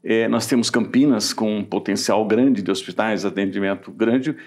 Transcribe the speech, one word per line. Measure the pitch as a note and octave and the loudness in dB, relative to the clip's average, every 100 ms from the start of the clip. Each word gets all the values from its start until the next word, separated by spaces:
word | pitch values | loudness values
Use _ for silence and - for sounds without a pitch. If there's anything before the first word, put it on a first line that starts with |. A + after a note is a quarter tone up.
eh, | - A2+ A2+ | 0 0 2
nós | A#2 A2+ | 0 2
temos | B2 A2+ | 0 2
Campinas | A#2+ A2+ B2+ D3 A2+ G2+ | 0 0 2 4 2 -2
com | - A2 G#2+ | -2 -2 -2
um | |
potencial | G2 G2 - G2+ - G#2 A2 | -2 -4 -2 -2 0 0 2
grande | A2 C3+ A2 | 2 4 2
de | F2+ | 0
hospitais, | F#2+ - - A2 G#2 G2 | -2 -4 -4 -2 0 -2
atendimento | F#2+ G2 G2 G2 G2 - | -2 -2 -2 -2 -4 -8
grande, | G#2 A2+ B2+ C3+ C#3 | -2 2 2 0 -8